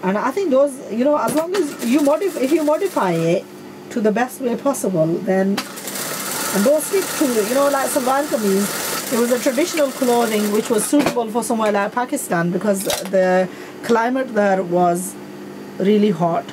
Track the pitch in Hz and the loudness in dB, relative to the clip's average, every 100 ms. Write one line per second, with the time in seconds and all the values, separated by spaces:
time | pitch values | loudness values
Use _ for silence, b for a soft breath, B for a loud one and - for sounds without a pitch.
0 | 190 202 220 381 381 262 285 262 - 220 | 0 0 -2 -2 2 4 2 0 -8 0
1 | 262 294 226 294 330 392 302 - 240 269 | 2 2 2 0 0 0 -2 -2 0 2
2 | 285 302 392 - 262 320 294 311 392 302 | 4 2 0 0 2 2 2 2 0 0
3 | 196 165 165 180 - - - - - - | 0 2 2 0 -2 -16 -18 -18 -8 0
4 | 214 202 254 - 262 233 277 277 214 180 | 0 2 -2 -2 -4 -2 -2 -2 -2 2
5 | 160 165 190 190 190 202 - - - - | 2 0 0 0 2 0 -4 -12 -10 -8
6 | - - - - - 196 208 302 302 392 | -8 -6 -6 -6 -4 0 2 2 2 -2
7 | 359 - 302 226 202 262 277 277 262 285 | -2 0 0 2 2 2 2 2 0 0
8 | 247 269 294 294 208 190 202 - - - | 0 0 0 0 2 2 0 -4 -6 -6
9 | - 220 233 247 285 240 339 330 277 - | -2 0 2 2 2 0 0 0 0 0
10 | 254 240 233 214 208 208 220 220 208 294 | 2 2 2 0 0 0 0 0 2 2
11 | 277 240 226 226 226 226 220 202 202 220 | 2 0 -2 -4 -2 0 2 0 0 -2
12 | 247 285 - 180 170 185 214 196 196 - | -2 -4 -2 -2 0 0 0 -2 -2 -4
13 | 185 190 185 185 185 B B B - 226 | 0 2 4 2 0 B B B 0 0
14 | 233 262 262 214 208 190 180 175 175 175 | 2 0 -2 0 2 2 2 2 4 2
15 | 185 - - - - - - - 185 214 | -4 -10 -14 -14 -14 -14 -14 -4 2 4
16 | 214 165 170 170 - | 4 2 0 0 -4